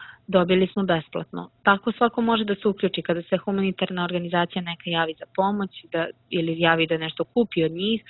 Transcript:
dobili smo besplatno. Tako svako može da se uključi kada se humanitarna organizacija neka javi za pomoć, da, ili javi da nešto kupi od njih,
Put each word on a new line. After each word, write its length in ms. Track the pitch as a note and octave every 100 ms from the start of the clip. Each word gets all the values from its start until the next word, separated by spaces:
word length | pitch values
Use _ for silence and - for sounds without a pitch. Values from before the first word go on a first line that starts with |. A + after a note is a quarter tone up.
| - - -
dobili 400 | F#3 F3+ F#3 F#3+
smo 160 | G3+
besplatno. 680 | F#3 E3 - E3+ E3+ - - _
Tako 300 | - G3 A#3
svako 280 | - A#3 -
može 240 | A3+ A3+
da 100 | G#3
se 140 | G3+ G#3+
uključi 340 | G3 F#3 -
kada 200 | E3+ E3+
se 140 | - F#3
humanitarna 680 | - G3 F#3+ F3+ F#3 F3+
organizacija 580 | F3 F3+ F3 F3 F3 F#3+
neka 280 | E3+ E3+ F3
javi 240 | E3 D#3+ D#3+
za 60 | - -
pomoć, 340 | G3 G#3 G3 - -
da, 140 | E3 E3 - -
ili 300 | F3 E3 E3
javi 260 | E3+ E3 E3
da 100 | D#3+
nešto 280 | D#3+ -
kupi 400 | E3 A#3+ A3 E3+
od 80 | D#3+
njih, 320 | E3 G#3 A3+